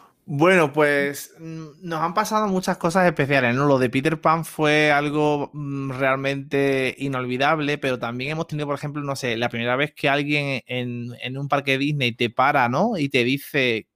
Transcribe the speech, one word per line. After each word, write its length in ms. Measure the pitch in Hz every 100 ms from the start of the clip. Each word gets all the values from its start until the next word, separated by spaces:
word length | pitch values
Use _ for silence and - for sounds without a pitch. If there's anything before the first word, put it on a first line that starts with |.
| - _ -
Bueno, 460 | 143 170 185 151
pues, 640 | 147 147 143 143 143 - -
mm, 260 | 160 160 156 -
nos 180 | 180 160
han 120 | 165
pasado 340 | 180 208 214 214
muchas 300 | 185 190 180
cosas 280 | 170 185 180
especiales, 460 | 160 139 139 123 123
¿no? 100 | 143
Lo 120 | 135
de 120 | 127
Peter 320 | 135 156 156
Pan 240 | 160 165 156
fue 440 | - 151 151 151
algo, 580 | 143 147 151 151 147 135
mm, 380 | 147 143 139 135
realmente 1040 | 127 135 135 139 139 139 139 139 135 131 -
inolvidable, 800 | 139 131 123 127 143 160 143 147
pero 220 | 139 123
también 320 | 117 123 135
hemos 160 | 156 165
tenido, 180 | 151 147
por 80 | 139
ejemplo, 260 | 147 147
no 120 | 143 131
sé, 180 | 127 113
la 140 | 120
primera 260 | 117 120 127
vez 180 | 147
que 140 | - 143
alguien 540 | 143 143 147 143 131 -
en, 480 | 123 123 120 120 120
en 160 | 123 135
un 100 | 139
parque 280 | 143 139 135
Disney 360 | 143 147 123
te 160 | 113 117
para, 400 | - 135 143 120
¿no? 280 | 131 220 196
Y 120 | 139
te 160 | 131 120
dice 640 | 135 - 147 127 110 -